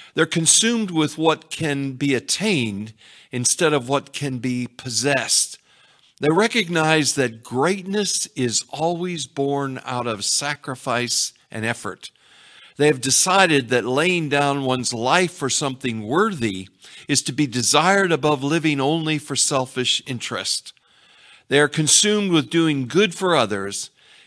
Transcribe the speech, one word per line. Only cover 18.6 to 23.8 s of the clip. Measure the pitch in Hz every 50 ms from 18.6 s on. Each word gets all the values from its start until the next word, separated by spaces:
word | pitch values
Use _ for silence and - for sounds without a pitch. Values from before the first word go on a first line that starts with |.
| 151 160 147 139
only | 135 139 160 165 160 156 156
for | 147 - - 143
selfish | 120 - - 147 131 127 123 - 131 127 - - - -
interest. | 135 131 113 - - 117 92 95 - - - - - _ _ _ _ _ _ _ _ _ _ - - - - _
They | _ 127 143
are | 151 147
consumed | - 160 156 143 - - - 208 214 208 202 190 175
with | 156 131 -
doing | - 170 165 160 147 139 131 117
good | 139 180 214 190 165
for | - 185 180 170
others | 143 117 101 104 98 98 101 98 -